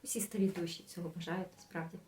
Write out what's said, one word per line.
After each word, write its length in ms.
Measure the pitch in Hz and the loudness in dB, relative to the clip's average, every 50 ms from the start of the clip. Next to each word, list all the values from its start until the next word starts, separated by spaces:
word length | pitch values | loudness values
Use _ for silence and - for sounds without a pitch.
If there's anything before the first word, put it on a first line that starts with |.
| - | -2
Усі 180 | - - 233 | -2 0 0
старі 260 | 196 - - 196 196 | -2 0 4 6 6
душі 360 | 190 190 180 170 165 165 - - | 6 6 4 0 0 -2 -6 -10
цього 220 | - - 180 170 160 - | -10 -6 -4 -4 -2 -2
бажають, 320 | 170 165 160 170 190 185 - - | -4 -2 0 0 0 0 -2 -6
насправді. 420 | - - - - 170 160 165 - - - | -18 -18 -4 -4 -2 -2 -2 -6 -10 -12